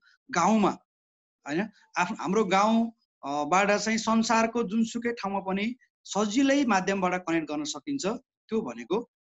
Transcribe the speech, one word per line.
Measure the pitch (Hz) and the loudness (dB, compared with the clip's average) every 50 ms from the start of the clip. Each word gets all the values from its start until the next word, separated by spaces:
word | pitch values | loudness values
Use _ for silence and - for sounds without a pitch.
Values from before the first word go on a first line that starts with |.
| _ _ _ _ _ - | _ _ _ _ _ -4
गाउँमा, | - 175 165 196 220 220 196 151 - - _ _ _ _ _ _ _ _ _ _ _ _ - | 0 2 4 4 4 4 4 2 0 -2 _ _ _ _ _ _ _ _ _ _ _ _ -10
होइन, | 143 147 170 214 220 - _ _ _ - | -6 -4 -4 -4 -4 -8 _ _ _ -4
आफ-, | 165 180 190 220 - | -4 -2 -2 -4 -6
हाम्रो | 131 - 190 220 214 | -4 0 0 2 2
गाउँ, | 180 190 190 208 220 226 226 233 226 - _ _ _ _ _ - | 2 4 4 4 4 4 2 0 -2 -6 _ _ _ _ _ -8
अ, | 139 143 147 147 | -6 -4 -4 -2
बाट | 147 175 190 202 196 | 2 2 2 4 4
चाहिँ | 208 202 208 220 220 220 | 2 0 0 -2 -2 -2
संसारको | - 220 226 226 220 - 233 226 226 226 226 240 233 | 0 2 2 2 2 2 2 2 2 2 0 -2 -4
जुनसुकै | 180 208 226 226 226 - 233 226 240 | -2 0 0 0 -2 -2 -6 -4 -4
ठाउँमा | 233 - - 196 196 196 | -6 -4 -6 -4 -4 -4
पनि | 185 190 190 190 208 233 254 _ _ _ _ _ - | -4 -4 -2 -2 -2 -4 -6 _ _ _ _ _ -14
सजिलै | - - 190 220 208 202 269 277 269 277 285 285 | -6 -2 -2 -2 0 2 2 4 4 4 2 2
माध्यमबाट | 226 202 190 180 190 196 196 185 180 180 180 180 | 2 2 2 2 0 -2 0 0 0 -2 -2 -2
कनेक्ट | 165 165 165 156 147 | 0 -2 -2 -2 -2
गर्न | 151 151 147 | -6 -6 -6
सकिन्छ, | 147 - 196 - 147 143 135 165 190 240 - _ _ _ _ _ | -6 -8 -10 -6 -6 -6 -4 -2 -4 -4 -6 _ _ _ _ _
त्यो | - 220 220 | -4 -4 -4
भनेको | 214 127 117 117 120 - 180 226 - _ _ _ | -4 -4 -10 -10 -6 -4 -4 -4 -4 _ _ _